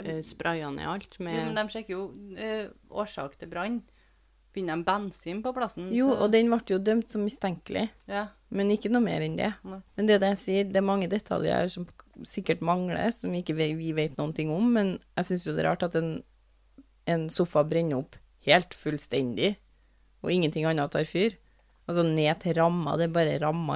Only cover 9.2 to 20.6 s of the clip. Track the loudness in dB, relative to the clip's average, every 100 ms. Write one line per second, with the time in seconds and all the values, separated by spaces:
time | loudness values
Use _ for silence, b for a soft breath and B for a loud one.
9.2 | -2 0 -2 -4 -12 -14 -10 0 6 6
10.2 | 4 0 0 0 2 2 2 2 0 -2
11.2 | -2 -2 0 0 0 -4 -10 -14 -20 -14
12.2 | -8 -6 -2 -2 0 0 0 -2 -2 -2
13.2 | -6 -4 -4 -2 0 -2 -2 -2 -2 -2
14.2 | -4 -2 -2 2 4 4 2 -2 _ -4
15.2 | -2 -2 -2 0 2 2 0 0 -2 -6
16.2 | -10 _ _ _ _ -20 -20 _ -2 -2
17.2 | 0 0 2 2 4 2 2 0 -4 -12
18.2 | -20 _ 4 4 4 -6 -6 -4 -2 -2
19.2 | 0 0 0 -2 _ _ _ _ _ -8
20.2 | 0 2 2 0